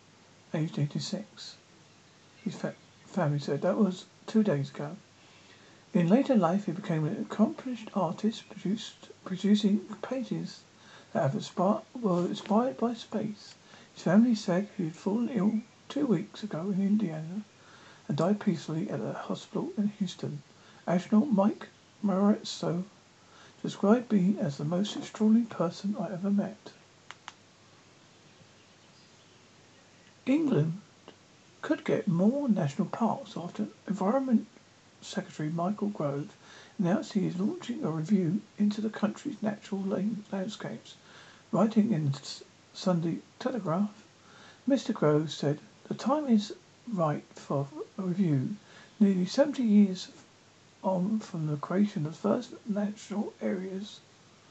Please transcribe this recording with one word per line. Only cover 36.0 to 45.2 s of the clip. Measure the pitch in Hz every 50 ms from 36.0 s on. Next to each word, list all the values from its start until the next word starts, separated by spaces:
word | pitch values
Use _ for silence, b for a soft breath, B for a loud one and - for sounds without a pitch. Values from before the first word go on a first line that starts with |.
| 156 143 139 143 147 - - B B B B B B B B -
announced | 180 165 202 320 - - -
he | 196 180
is | 160 170
launching | 180 196 262 359 349 - - 240 320
a | 262 156
review | 160 160 156 170 214 185 175 151 190 - - - -
into | - 208 208 - 220
the | 208 220
country's | - - 214 208 - - - 285 226 -
natural | 208 214 208 - - - 196 196
la-, | 190 190 - - 196 220 233 - - -
landscapes. | 196 196 185 220 - - - - - - - - - B B B B B B B B B B -
Writing | - 170 214 220 - 220 202 240
in | 170 156 156 139
S-, | 139 - - - - - - - - - - -
Sunday | - - - 190 180 165 170 165 - - - - _ -
Telegraph, | - 262 262 220 180 156 160 190 208 208 - - - - - B B B B B B B B B B 254
Mister | 277 233 - -
Grove | 214 - 160 151 151 151